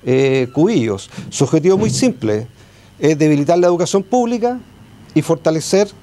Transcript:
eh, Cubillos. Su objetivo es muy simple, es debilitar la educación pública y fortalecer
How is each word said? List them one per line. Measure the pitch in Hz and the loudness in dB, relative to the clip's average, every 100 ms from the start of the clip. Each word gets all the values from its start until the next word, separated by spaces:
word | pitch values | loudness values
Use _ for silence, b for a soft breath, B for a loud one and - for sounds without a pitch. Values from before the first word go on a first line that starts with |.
eh, | - 131 135 135 127 | 0 0 2 0 -2
Cubillos. | 135 175 208 110 95 - B B | 0 2 2 0 -4 -8 B B
Su | - | -4
objetivo | 139 160 160 190 | 0 2 2 2
es | |
muy | - | 0
simple, | 127 254 - 110 107 120 - b b b - | 0 -2 -2 -4 -4 -4 -16 b b b -2
es | 147 156 | 0 2
debilitar | 156 147 143 170 | 2 2 2 2
la | 175 | 2
educación | 175 180 196 | 0 0 -2
pública | 196 254 240 240 233 247 - - - - - | 0 -2 0 -2 -4 -4 -12 -20 -20 -20 -4
y | 156 | -4
fortalecer | 147 165 170 160 - 190 202 - | -2 -2 0 -2 0 0 0 -4